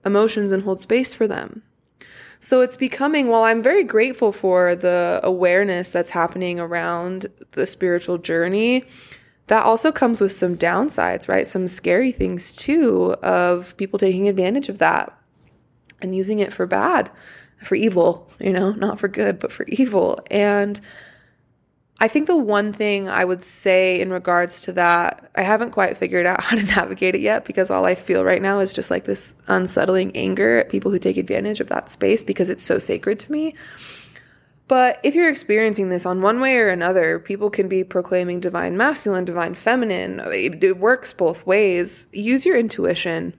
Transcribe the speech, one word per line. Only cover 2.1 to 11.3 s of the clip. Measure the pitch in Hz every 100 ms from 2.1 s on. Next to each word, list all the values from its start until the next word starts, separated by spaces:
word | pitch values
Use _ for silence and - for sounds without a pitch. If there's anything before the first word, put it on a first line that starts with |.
| - - -
So | - 254
it's | 254 -
becoming, | 262 - 285 311 254
while | 226
I'm | 226 226
very | 226 381 262
grateful | 214 254 254 220
for | 202 190 180 180 175
the | 180 175 175 180
awareness | - 185 180 185 202 180 185
that's | 180 175
happening | 175 170 185 180 175
around | 170 170 170 170 175 185 196 _ -
the | - 190
spiritual | - 185 175 175 175
journey, | 175 165 170 196 226 254 254 - - - _ _ -
that | 220
also | 214 226 320
comes | 302 240 226
with | 196
some | - 180 175
downsides, | 170 180 285 - 90 92
right? | -